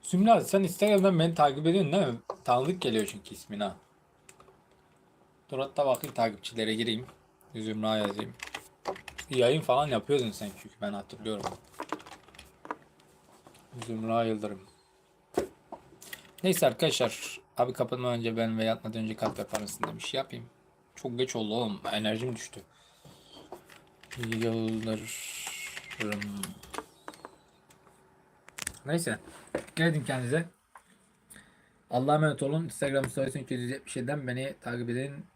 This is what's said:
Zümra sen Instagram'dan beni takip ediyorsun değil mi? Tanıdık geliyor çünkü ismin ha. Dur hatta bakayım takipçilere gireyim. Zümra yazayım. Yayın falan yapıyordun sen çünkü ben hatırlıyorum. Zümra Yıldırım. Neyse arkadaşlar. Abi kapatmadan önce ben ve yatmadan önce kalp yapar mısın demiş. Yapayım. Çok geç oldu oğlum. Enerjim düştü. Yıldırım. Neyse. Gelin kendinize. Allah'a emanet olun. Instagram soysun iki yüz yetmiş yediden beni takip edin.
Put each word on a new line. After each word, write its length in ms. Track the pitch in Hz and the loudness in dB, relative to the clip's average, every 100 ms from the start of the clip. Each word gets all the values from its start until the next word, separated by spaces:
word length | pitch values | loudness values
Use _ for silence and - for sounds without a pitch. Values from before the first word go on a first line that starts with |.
Zümra 400 | - 180 208 220 | 0 4 8 8
sen 220 | - 196 | 8 4
Instagram'dan 560 | 190 180 208 208 190 175 | 4 4 6 8 6 6
beni 160 | 165 165 | 4 6
takip 320 | 147 135 156 | 4 6 4
ediyorsun 240 | 185 160 | 4 4
değil 160 | 170 151 | 4 2
mi? 120 | 117 - - | 0 -8 -10
Tanıdık 380 | - 123 135 185 | 2 2 2 0
geliyor 280 | 135 110 101 | 2 2 0
çünkü 240 | 101 - - | -4 -14 -18
ismin 240 | - 104 | -12 -4
ha. 160 | 101 92 _ _ _ _ _ - - - _ _ _ _ _ _ _ _ _ | -4 -6 _ _ _ _ _ -20 -20 -20 _ _ _ _ _ _ _ _ _
Dur 80 | 131 | -4
hatta 260 | 135 - 143 | -4 0 2
bakayım 300 | 127 135 120 | 2 0 0
takipçilere 600 | 113 101 - 117 110 110 | 0 0 -10 -2 0 0
gireyim. 300 | 117 113 127 - _ _ - 113 | 0 -2 -4 -16 _ _ -14 -8
Zümra 420 | 110 107 110 110 | -6 -2 0 2
yazayım. 360 | 104 101 107 - - - - _ - - - - - | 0 -2 -8 -8 -12 -14 -16 _ -10 -8 -10 -14 -4
Yayın 320 | 131 120 151 | 4 4 4
falan 260 | - 127 147 | 4 2 4
yapıyordun 440 | 120 - 143 120 | 0 2 2 2
sen 180 | 101 107 92 | -4 -12 -12
çünkü 140 | - - | -20 -8
ben 120 | 104 | -6
hatırlıyorum. 520 | 101 98 110 110 107 98 - - - - - - - - - - _ - - - _ _ _ _ - - - _ 123 113 | -6 -10 -10 -6 -4 -6 -8 -18 -16 -10 -10 -12 -20 -20 -20 -20 _ -12 -12 -12 _ _ _ _ -20 -20 -20 _ -16 -8
Zümra 360 | 113 113 117 | -6 0 2
Yıldırım. 380 | 113 110 107 98 - _ _ _ _ _ _ - 381 - _ - - - - - - - | 2 0 -4 -8 -14 _ _ _ _ _ _ -4 -4 -10 _ -18 -18 -20 -18 -18 -20 -2
Neyse 240 | 185 180 139 | 2 6 4
arkadaşlar. 720 | 120 160 - 120 - - - - - | 4 0 2 0 0 -12 -14 -16 0
Abi 160 | 127 | 0
kapatmadan 400 | 127 123 123 123 | 2 -2 0 -2
önce 240 | 117 117 113 | 0 -2 0
ben 220 | 113 110 | 0 2
ve 40 | |
yatmadan 400 | 113 113 113 110 | 0 0 -4 -6
önce 120 | 110 110 | -6 -2
kalp 240 | 110 101 | -4 -4
yapar 220 | 104 - | -6 -6
mısın 220 | 104 - - | -6 -6 -6
demiş. 260 | 110 - | -6 -6
Yapayım. 320 | 131 135 120 120 _ _ _ _ - | -4 -4 -8 -14 _ _ _ _ -12
Çok 220 | 135 120 | -8 -2
geç 180 | 131 120 | -2 0
oldu 180 | 107 | -2
oğlum. 280 | 113 117 98 - | -2 -2 -4 -4
Enerjim 440 | 107 107 110 127 113 | -2 0 -2 -2 -6
düştü. 260 | - - - _ _ _ - - - - - - - - - _ - - | -10 -16 -20 _ _ _ -20 -20 -20 -20 -20 -20 -20 -20 -20 _ -18 -8
Yıldırım. 2250 | 113 110 113 113 113 113 110 110 107 - - - - - - - - - 214 208 208 202 190 196 - - - - - - - - _ _ _ - _ _ _ _ _ _ - - - - 135 | -4 0 0 0 0 -2 -2 -4 -6 -10 -10 -10 -10 -10 -12 -12 -14 -8 -4 -4 -6 -8 -10 -12 -14 -14 -14 -18 -20 -18 -20 -20 _ _ _ -20 _ _ _ _ _ _ -20 -10 -10 -10 -2
Neyse. 340 | 165 165 107 - - - - - - | 0 0 -4 -8 -20 -8 -8 -6 2
Gelin 280 | 165 156 | 2 2
kendinize. 420 | 123 131 123 147 170 _ _ - _ _ _ _ _ - - _ _ _ _ | 0 -2 0 0 -2 _ _ -20 _ _ _ _ _ -20 -20 _ _ _ _
Allah'a 260 | 123 135 151 | 0 4 6
emanet 280 | 156 127 | 4 2
olun. 220 | 135 156 165 | 0 0 -2
Instagram 440 | - 143 139 131 | -2 0 0 0
soysun 300 | - 131 131 | -2 -2 -4
iki 140 | 127 | -6
yüz 180 | 127 123 | -4 -4
yetmiş 240 | 135 - - | -8 -8 -6
yediden 320 | 127 151 127 | -4 -4 -4
beni 280 | 123 135 - | -4 -6 -8
takip 280 | - 120 120 | -8 -6 -4
edin. 360 | 120 139 143 - | -4 -4 -8 -16